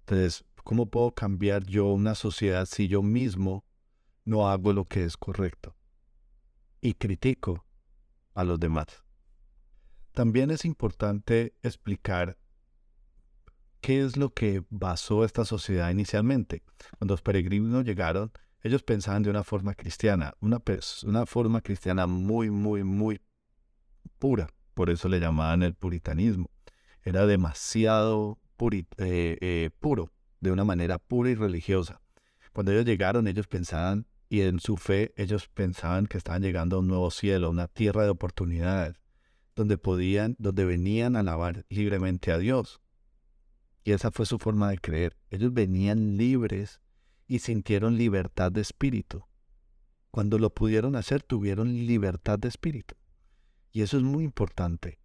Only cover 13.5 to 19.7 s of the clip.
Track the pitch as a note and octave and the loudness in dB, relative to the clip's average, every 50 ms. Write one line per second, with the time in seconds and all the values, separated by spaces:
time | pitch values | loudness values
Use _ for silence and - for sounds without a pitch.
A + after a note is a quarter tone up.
13.5 | _ _ - _ _ _ - - C3 C3+ C3+ C3+ A#2 C#3 C#3+ B2+ - - - G#2+ | _ _ -20 _ _ _ -2 0 2 2 2 0 0 -2 -2 -2 -2 -2 -2 0
14.5 | G2 F#2+ F2 _ - G2+ G2+ F#2 F2+ E2 - - G#2+ G#2 A2+ A2 - - A2+ - | 0 -2 -4 _ -10 -6 -4 -4 -4 -4 -2 0 2 2 2 2 0 -2 -4 -2
15.5 | A2+ G2 - - G2 F2+ E2+ F2 F2 G2 G#2 - - G#2 G#2+ A#2+ C#3 C3 G#2+ - | -4 -6 -4 -2 0 0 0 0 0 0 -2 0 0 0 2 2 2 0 0 -2
16.5 | - E2 _ - - _ - - - - G#2+ F#2+ G2 F2+ - - G2 G2 E2+ F#2 | -6 -10 _ -16 -20 _ -20 -20 -10 -6 -2 -2 -2 -2 0 0 0 0 0 2
17.5 | F#2+ G2+ G#2+ A2+ A#2 B2+ C3 A#2+ G2+ F2+ F#2 E2 E2 F#2+ G#2 A2 _ - - _ | 0 0 0 2 0 0 0 -2 -2 -2 -2 0 0 -2 -2 -4 _ -16 -20 _
18.5 | _ _ _ A2 B2 C3+ - - A#2 G2+ F#2+ - G2 G#2 G#2 G#2 G2+ G#2 G2 - | _ _ _ 0 0 0 2 0 -2 -2 0 -2 0 0 0 2 0 -2 -2 -2
19.5 | - G2+ F#2+ G2+ | -4 -4 -4 -4